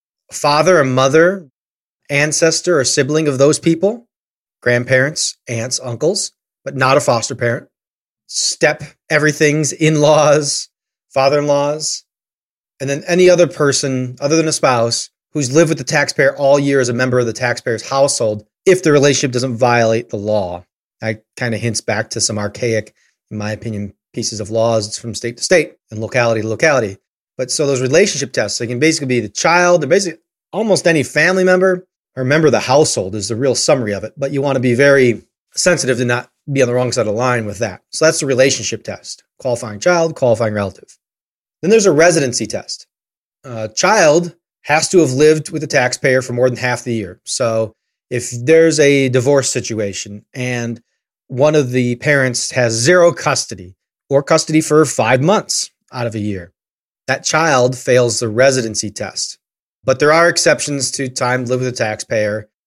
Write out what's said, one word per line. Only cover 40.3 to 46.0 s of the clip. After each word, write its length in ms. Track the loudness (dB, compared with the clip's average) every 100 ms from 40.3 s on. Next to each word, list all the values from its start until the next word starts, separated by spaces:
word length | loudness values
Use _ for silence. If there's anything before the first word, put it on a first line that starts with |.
| 2 0
relative. 440 | -2 -4 -8 -20 _ _ _ _ _ _ _
Then 100 | 2
there's 140 | 4 4
a 60 |
residency 540 | 4 4 4 0 -4 -8
test. 420 | -10 -10 -16 -18 _ _ _ _ _
A 260 | -14 -10 -8
child 680 | -2 2 4 4 4 0 -10 _ _
has 280 | -2 0 2
to 100 | 2
have 120 | 4
lived 400 | 4 4 4 -2
with 100 | -10
the 60 | -2
taxpayer 540 | 0 0 0